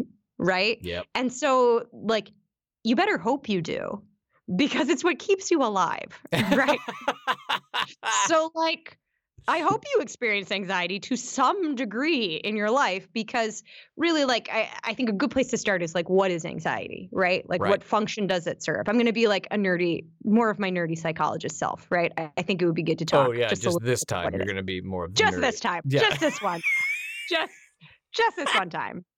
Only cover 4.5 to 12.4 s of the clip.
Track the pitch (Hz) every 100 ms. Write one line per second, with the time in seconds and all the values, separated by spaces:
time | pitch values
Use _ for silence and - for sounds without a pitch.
4.5 | 180 285 254 285 320 349 254 - 381 -
5.5 | 330 233 196 170 - - - - 165 220
6.5 | 269 262 285 - - - - - - -
7.5 | 254 - - - - 220 202 202 320 320
8.5 | 330 320 330 - - _ _ _ - -
9.5 | 320 320 427 571 508 247 - 233 202 190
10.5 | 196 185 185 175 196 - 247 - - 269
11.5 | 392 320 247 233 214 302 294 196 160